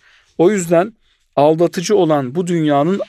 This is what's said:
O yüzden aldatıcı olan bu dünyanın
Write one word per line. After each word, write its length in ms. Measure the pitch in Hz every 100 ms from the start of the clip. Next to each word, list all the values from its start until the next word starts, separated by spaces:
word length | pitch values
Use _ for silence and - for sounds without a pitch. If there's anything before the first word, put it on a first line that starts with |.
| _ _ _ -
O 120 | 170
yüzden 420 | 208 170 170 214 - _ _ _ -
aldatıcı 600 | 147 160 170 185 170 208
olan 380 | 165 147 127
bu 120 | 147 180
dünyanın 540 | 175 151 143 156 202